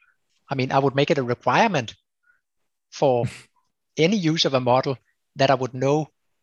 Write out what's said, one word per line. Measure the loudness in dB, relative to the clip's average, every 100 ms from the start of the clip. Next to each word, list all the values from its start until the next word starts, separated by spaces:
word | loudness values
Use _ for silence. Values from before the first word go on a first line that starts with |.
| _ _ _ _ -8
I |
mean, | -4 0
I | 2
would | 2
make | 0 0
it | 0
a |
requirement | -2 -4 0 2 2 0 -6 -14 _ _ _ _ _ _ _ _ _
for | -2 0 0 -2 -8 -20 _
<laughs> | _ _ _ 0
any | 0 2
use | 0 0
of | 0
a | 0
model | 2 0 0 -6 _ _ _ -2
that | 2
I |
would | 2 -2
know | -4 0 0 -4 _ _ _